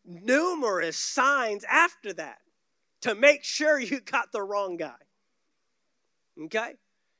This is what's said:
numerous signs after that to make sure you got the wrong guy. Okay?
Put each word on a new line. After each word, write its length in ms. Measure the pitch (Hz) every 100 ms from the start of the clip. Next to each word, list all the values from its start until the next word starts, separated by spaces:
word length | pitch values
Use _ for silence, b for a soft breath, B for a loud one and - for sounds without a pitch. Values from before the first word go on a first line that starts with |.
| -
numerous 880 | 175 208 277 359 359 226 180 165 151
signs 680 | - - 262 277 226 202 -
after 460 | 185 339 - 208
that 240 | 170 147 - _ _ _ _ _ -
to 140 | 240 208
make 280 | 277 294
sure 360 | - - 302 285
you 200 | 220 269
got 320 | - 330 -
the 120 | 220
wrong 340 | 196 202 196 170
guy. 160 | 151 117 _ _ _ _ _ _ _ _ _ _ _ _ _ -
Okay? 340 | 160 214 226 - _ _ _ _